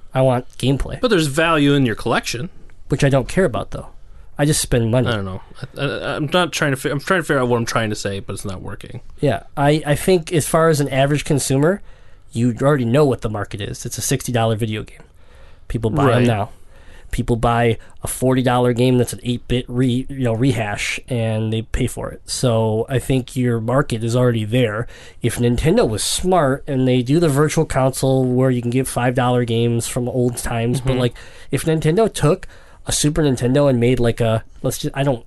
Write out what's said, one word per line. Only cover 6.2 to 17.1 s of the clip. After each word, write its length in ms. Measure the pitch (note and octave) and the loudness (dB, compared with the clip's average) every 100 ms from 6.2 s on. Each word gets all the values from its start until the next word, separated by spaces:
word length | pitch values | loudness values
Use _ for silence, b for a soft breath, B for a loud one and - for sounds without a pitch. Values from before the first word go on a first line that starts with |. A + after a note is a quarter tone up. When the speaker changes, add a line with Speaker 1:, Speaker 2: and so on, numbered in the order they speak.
| D3+ | 0
Speaker 2:
not 260 | F3+ F3 | 0 0
trying 200 | - D#3 | 0 -2
to 40 | C3 | 0
fi-, 140 | C#3+ | -2
I'm 80 | C#3 | -4
trying 200 | - F#3+ | 0 0
to 40 | |
figure 140 | D3+ C#3+ | 2 0
out 80 | B2 | 2
what 80 | A#2+ | 0
I'm 60 | |
trying 260 | A#2 B2 A2 | 0 -2 -2
to 60 | G#2 | -2
say, 220 | G2+ G2 | -4 -6
but 140 | - | -8
it's 120 | G2 | -10
not 160 | G#2 F#2 | -8 -10
working. 380 | - - - B2+ - - | -10 -12 -14 -14 -14 -2
Speaker 1:
Yeah, 240 | C#3+ G2+ - - | 0 0 -4 0
I, 240 | C#3+ D#3 D3 | 2 2 0
I 80 | |
think 380 | C#3+ - F#3 D#3+ | 0 2 2 2
as 160 | E3+ - | -2 2
far 200 | E3 E3 | 4 4
as 100 | D3 | 2
an 80 | C#3 | 0
average 360 | C3 C#3+ D3 | 2 2 0
consumer, 560 | - C#3+ - C3+ D3+ G3+ b b b b b | 0 0 2 2 2 0 b b b b b
you 220 | A2+ A#2+ A2 | -2 0 2
already 240 | C3+ D3 | 2 2
know 200 | A#2 C3 D3 | 2 4 4
what 140 | A#2 | 2
the 100 | A2+ | -4
market 300 | G#2+ G2 G2+ | -6 -6 -8
is. 260 | G#2 A#2+ - | -8 -8 -10
It's 100 | - | -6
a 60 | |
sixty 300 | - C3+ - | -2 -2 0
dollar 240 | A#2+ A2+ G#2+ | 0 2 0
video 260 | A2 G#2+ | -2 -6
game. 200 | - - - b b b b b - | -10 -16 -20 b b b b b -6
People 220 | A#2 A2 | -2 0
buy 200 | - C#3 | 2 4
'em 80 | A#2+ | 4
Speaker 2:
Right. 80 | A#2+ | 4
Speaker 1:
now. 240 | G#2+ G2 - b b b b b | 2 -4 -10 b b b b b